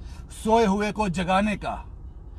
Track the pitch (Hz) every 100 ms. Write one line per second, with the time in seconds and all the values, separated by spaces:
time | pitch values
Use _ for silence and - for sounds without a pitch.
0 | - - - - 214 226 214 202 208 202
1 | 208 165 180 190 214 196 131 92 - -
2 | - - -